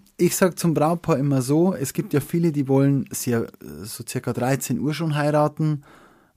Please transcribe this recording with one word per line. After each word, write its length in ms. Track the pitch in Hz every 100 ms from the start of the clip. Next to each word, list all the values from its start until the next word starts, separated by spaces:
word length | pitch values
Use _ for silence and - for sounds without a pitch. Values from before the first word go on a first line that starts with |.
| - -
Ich 180 | 180 -
sag 240 | 185 -
zum 140 | 170
Brautpaar 440 | 147 151 175 - 156
immer 240 | 143 135
so: 320 | 123 147 180
Es 200 | 185 139
gibt 200 | - 180
ja 60 | 143
viele, 320 | 135 170 170
die 160 | 147 131
wollen 380 | 135 139 139 -
sehr, 320 | - - 117
äh, 40 | - - - 73
so 200 | 98 - 113
circa 260 | 127 127
dreizehn 460 | 117 120 135 - 131
Uhr 140 | 139
schon 220 | 151 165 147
heiraten 680 | 147 151 151 147 156 147 - - - _ _